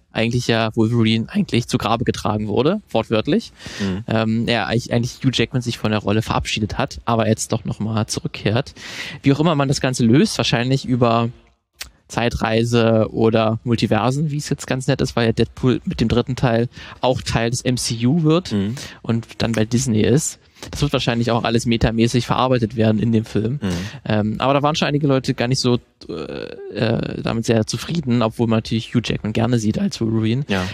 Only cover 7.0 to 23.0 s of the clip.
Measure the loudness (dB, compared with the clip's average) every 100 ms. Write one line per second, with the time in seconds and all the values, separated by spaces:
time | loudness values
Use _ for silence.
7 | -2 0 2 0 0 -4 -4 -6 -2 -2
8 | -2 -4 -6 -4 -2 -2 -4 -12 -16 -12
9 | -12 -2 0 2 2 2 2 0 0 2
10 | 4 6 4 0 0 0 2 -2 0 2
11 | 4 4 0 -4 _ _ _ _ -18 _
12 | _ -2 -2 0 0 2 4 4 4 4
13 | 2 2 4 4 2 0 0 0 2 2
14 | 2 0 -2 -4 -4 -6 -4 -4 0 0
15 | 0 2 2 2 -2 0 0 0 -2 -2
16 | 2 2 0 0 2 2 0 -6 -18 -2
17 | 0 0 -2 -2 0 0 -2 -2 -4 -2
18 | 0 2 2 2 0 -2 -2 -6 -12 -12
19 | -4 -4 -4 -4 -2 0 0 0 0 2
20 | 2 2 0 -8 _ -20 -12 -4 -2 0
21 | 0 0 0 0 2 0 0 2 2 2
22 | 2 2 0 0 2 2 0 2 2 2